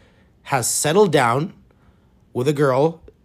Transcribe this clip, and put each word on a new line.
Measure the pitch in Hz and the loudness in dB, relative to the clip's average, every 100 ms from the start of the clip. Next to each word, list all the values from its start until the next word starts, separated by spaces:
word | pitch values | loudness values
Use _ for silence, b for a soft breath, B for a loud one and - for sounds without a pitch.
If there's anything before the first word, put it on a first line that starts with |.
| b b b b | b b b b
has | - 135 - | -6 -4 -2
settled | - 151 180 208 | -4 0 2 2
down | 147 120 127 180 - _ b b b b b _ | 2 0 0 -4 -12 _ b b b b b _
with | 123 131 | -4 -2
a | |
girl, | 151 143 131 160 165 - _ | 0 0 2 0 -4 -20 _